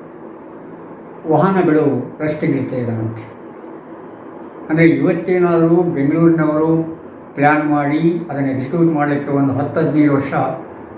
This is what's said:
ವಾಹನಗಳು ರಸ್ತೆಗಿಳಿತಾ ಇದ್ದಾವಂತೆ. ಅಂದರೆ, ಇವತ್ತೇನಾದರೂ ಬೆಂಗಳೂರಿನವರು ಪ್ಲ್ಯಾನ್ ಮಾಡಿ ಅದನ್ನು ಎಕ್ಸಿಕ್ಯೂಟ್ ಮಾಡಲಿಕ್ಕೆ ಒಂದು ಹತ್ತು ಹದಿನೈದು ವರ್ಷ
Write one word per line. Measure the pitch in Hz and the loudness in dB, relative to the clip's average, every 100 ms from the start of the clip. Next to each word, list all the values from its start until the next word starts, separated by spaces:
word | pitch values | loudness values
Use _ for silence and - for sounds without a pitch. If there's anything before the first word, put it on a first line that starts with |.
| - - - - - - - - - - - - 160 | -20 -20 -18 -18 -20 -18 -18 -18 -18 -18 -18 -8 0
ವಾಹನಗಳು | 151 190 190 165 151 139 123 - - | 2 2 2 2 2 2 0 -6 -6
ರಸ್ತೆಗಿಳಿತಾ | 151 - 156 135 120 127 | -6 -2 -2 -2 -2 -4
ಇದ್ದಾವಂತೆ. | 117 110 113 113 - - - - - - - - - - - - - - - | -4 -4 -6 -8 -14 -16 -18 -18 -16 -16 -18 -18 -18 -18 -18 -16 -16 -14 -2
ಅಂದರೆ, | 160 165 | 4 6
ಇವತ್ತೇನಾದರೂ | 135 180 170 - 180 175 165 165 170 | 6 2 0 0 2 4 4 4 4
ಬೆಂಗಳೂರಿನವರು | 170 135 139 165 165 160 151 151 160 165 160 - - - - | 2 0 2 4 4 4 2 2 2 2 0 -8 -16 -18 -12
ಪ್ಲ್ಯಾನ್ | - 143 151 151 | 0 4 4 2
ಮಾಡಿ | 147 143 151 170 175 - | 0 2 2 2 0 -2
ಅದನ್ನು | 139 135 | -4 -2
ಎಕ್ಸಿಕ್ಯೂಟ್ | 123 - 170 165 | -2 -2 2 2
ಮಾಡಲಿಕ್ಕೆ | 151 147 139 147 | 2 0 0 0
ಒಂದು | 139 135 | 0 2
ಹತ್ತು | 127 143 170 | 0 -2 0
ಹದಿನೈದು | 143 151 147 | 0 4 4
ವರ್ಷ | 135 - - - - - - - | 2 0 -2 -2 -4 -10 -16 -16